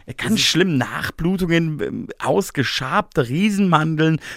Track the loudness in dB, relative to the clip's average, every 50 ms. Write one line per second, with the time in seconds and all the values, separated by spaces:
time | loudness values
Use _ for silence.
0 | -16 -14 -10 -6 -2 0 2 2 2 2 2 2 2 4 2 0 0 -2 -4 -6
1 | -6 -8 -6 -2 -2 0 0 0 0 2 2 2 2 0 -2 -4 -4 -6 -6 -6
2 | -8 -10 -10 -4 -2 0 0 0 0 0 -2 -2 -2 -2 -2 -4 -4 -2 -2 -2
3 | -2 0 -2 -2 -2 0 0 0 2 2 2 2 4 4 4 2 2 0 2 2
4 | 2 2 2 0 -4 -10 -14